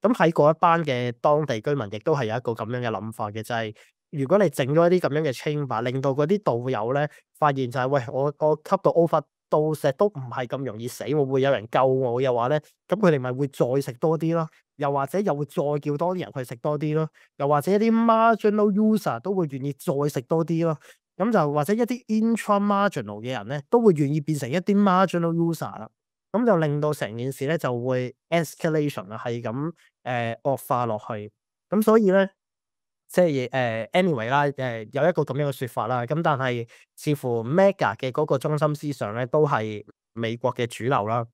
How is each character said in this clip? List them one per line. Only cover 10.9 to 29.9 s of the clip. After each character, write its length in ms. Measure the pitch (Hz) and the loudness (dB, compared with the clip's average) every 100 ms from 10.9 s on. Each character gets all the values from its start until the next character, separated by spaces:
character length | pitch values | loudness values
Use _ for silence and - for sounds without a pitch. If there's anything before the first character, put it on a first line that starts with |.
| - 107 | -8 -4
會 100 | 151 | 0
唔 100 | 135 | 0
會 160 | 135 | 2
有 100 | 135 | 2
人 160 | 123 107 | 0 0
救 120 | 143 | 2
我 380 | 131 131 127 120 | 2 2 0 0
嘅 100 | 135 | 0
話 180 | 120 120 | 0 0
呢？ 100 | 151 - _ _ | -2 -4 _ _
噉 120 | 190 | 2
佢 120 | 117 | 2
哋 60 | 147 | 2
咪 140 | 127 | -2
會 140 | 127 143 | -4 -4
再 180 | - 127 135 | 0 0 0
食 160 | 139 120 | -4 -2
多 220 | 165 156 | 0 0
啲 160 | 160 165 | 0 -2
咯， 120 | 160 _ _ - | -4 _ _ -6
又 160 | 143 | -4
或 120 | 143 135 | -2 -2
者 120 | 185 | -2
又 160 | 202 143 | -2 -2
會 80 | 147 | -4
再 100 | - 147 147 | -2 -2 -2
叫 180 | 147 143 | -2 -2
多 180 | 170 185 | -2 -4
啲 40 | |
人 120 | 117 135 | -6 -8
去 80 | |
食 120 | 123 120 | -10 -6
多 200 | 156 147 | -4 -2
啲 160 | 151 | -2
咯， 160 | 151 156 _ _ _ | -2 -2 _ _ _
又 100 | 143 | 2
或 120 | 147 | 2
者 120 | 143 | 2
一 40 | 202 | 2
啲 160 | 226 | 4
marginal 800 | 226 226 226 226 220 214 208 214 | 4 4 6 4 4 2 2 2
user 480 | 196 214 214 160 120 | 4 2 2 0 -4
都 120 | 180 | -4
會 140 | 196 160 | -2 -2
願 180 | 135 139 | -2 -6
意 80 | |
再 200 | 139 - 139 147 | -6 -2 0 0
食 140 | - 123 | -2 -2
多 180 | 165 165 | -2 0
啲 180 | 165 165 | 0 0
咯。 120 | 151 - - _ _ | -2 -10 -20 _ _
噉 140 | 202 | 0
就 200 | 214 151 | 2 2
或 120 | 147 | 0
者 100 | 147 | 0
一 80 | 220 | 0
啲 240 | 240 247 _ | -2 -4 _
intramarginal 1160 | 220 226 226 - 202 202 196 202 - 104 104 | 0 2 0 0 0 2 2 2 -2 -8 -8
嘅 100 | 117 | -6
人 160 | 127 101 | -8 -6
呢， 120 | 143 - | -8 2
都 100 | 240 | 6
會 100 | 226 | 6
願 200 | 151 139 | 4 2
意 80 | 156 | 0
變 160 | 147 151 | -2 -4
成 100 | 131 | -2
一 100 | 165 | -4
啲 220 | 180 202 | 0 2
marginal 540 | 202 185 185 175 170 | 4 4 2 0 -2
user 320 | 165 170 165 120 - | 0 -2 -2 -8 -10
啦。 100 | 110 _ _ _ _ | -16 _ _ _ _
噉 140 | 202 240 | 0 2
就 120 | 180 | 4
令 240 | 156 147 | 2 0
到 100 | 151 | -2
成 260 | 151 113 113 | -2 -6 -6
件 140 | 127 | -8
事 160 | - 139 | -4 -4
呢， 100 | 165 | -2
就 240 | 135 120 | -2 -4
會 320 | 123 127 127 - _ | -2 -2 -4 -10 _
escalation 800 | 170 156 - 170 156 147 127 95 | -2 -2 -4 -2 0 0 -4 -12
啦， 100 | 110 | -10
係 240 | 123 120 | -8 -6
咁， 300 | 113 123 156 165 _ | -6 -6 -6 -10 _